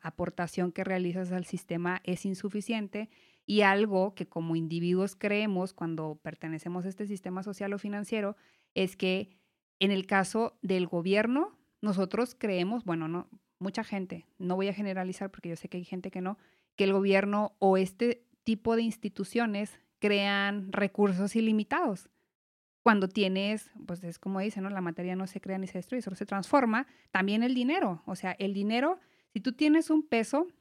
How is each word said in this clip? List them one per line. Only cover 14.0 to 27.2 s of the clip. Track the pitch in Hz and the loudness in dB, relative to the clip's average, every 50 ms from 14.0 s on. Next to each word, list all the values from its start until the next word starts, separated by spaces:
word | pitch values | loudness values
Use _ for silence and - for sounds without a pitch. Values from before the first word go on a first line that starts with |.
| 185 180 185 170 - _ _ _ | -6 -6 -8 -12 -14 _ _ _
no | 185 175 180 | -4 -2 0
voy | 185 196 196 | 0 0 -2
a | 196 | -2
generalizar | 196 208 202 190 185 185 185 185 - 202 190 | -2 -4 -4 -4 -4 -4 -4 -6 -6 -8 -10
porque | - - - 175 | -10 -10 -10 -10
yo | 165 | -10
sé | 160 - - | -10 -10 -10
que | - 180 | -10 -10
hay | 175 | -10
gente | - - 185 180 190 | -8 -10 -10 -10 -8
que | - 185 | -8 -6
no, | 180 185 208 - _ _ _ _ _ _ _ | -6 -6 -6 -8 _ _ _ _ _ _ _
que | - 196 | 0 2
el | 190 196 | 4 4
gobierno | 196 196 196 190 190 196 202 208 208 214 208 - _ | 4 4 6 4 4 4 2 0 0 0 -2 -2 _
o | - 196 190 | 4 4 6
este | 190 190 190 - - 233 240 233 - _ _ _ _ _ | 6 4 0 0 0 0 0 0 -2 _ _ _ _ _
tipo | - 220 214 - 226 226 | -2 -2 0 0 0 0
de | 226 226 | 2 2
instituciones | 226 208 - - 208 - - 196 - - 233 233 226 208 202 208 208 - - _ _ _ _ | 0 -2 -4 -8 -8 -6 -6 -8 -4 -2 -2 0 0 -2 -2 -4 -6 -8 -16 _ _ _ _
crean | - 208 208 202 202 202 202 202 202 202 202 208 190 190 190 | 2 4 4 4 4 2 2 2 0 0 -2 -4 -4 -4 0
recursos | 202 202 196 - - 208 202 190 175 196 202 - | 0 0 0 4 4 4 4 4 2 0 0 2
ilimitados. | 226 226 220 220 214 208 - - 311 359 269 202 185 - - _ _ _ _ _ _ _ _ _ _ _ _ _ _ _ | 2 4 4 4 2 2 0 0 0 2 0 0 -2 -6 -14 _ _ _ _ _ _ _ _ _ _ _ _ _ _ _
Cuando | 233 220 208 190 185 | 4 6 6 4 0
tienes, | 190 214 202 190 190 190 196 202 214 214 - - _ 214 - | 2 2 2 2 2 0 0 0 -2 -4 -6 -10 _ -18 -12
pues | - 175 170 175 | -12 -10 -10 -10
es | 170 170 - | -12 -12 -10
como | - 190 190 190 | -8 -6 -4 -2
dicen, | 190 214 208 208 190 | -4 -4 -4 -6 -6
¿no? | 196 | -6
La | 202 190 | -6 -4
materia | 185 175 165 - 175 180 185 | -4 -4 -6 -6 -6 -4 -4
no | 190 190 185 | -4 -6 -6
se | - 196 | -8 -10
crea | - 190 190 190 | -8 -6 -6 -6
ni | 190 185 | -6 -6
se | - 185 | -8 -10
destruye, | 175 - - 254 220 | -8 -6 -6 -6 -6
solo | - 190 | -6 -8
se | - 202 | -8 -6
transforma. | - 202 196 185 - - 285 262 226 220 226 277 - - _ _ _ - | -4 -4 -4 0 4 4 4 6 6 2 0 0 -4 -10 _ _ _ 0
También | 190 | 2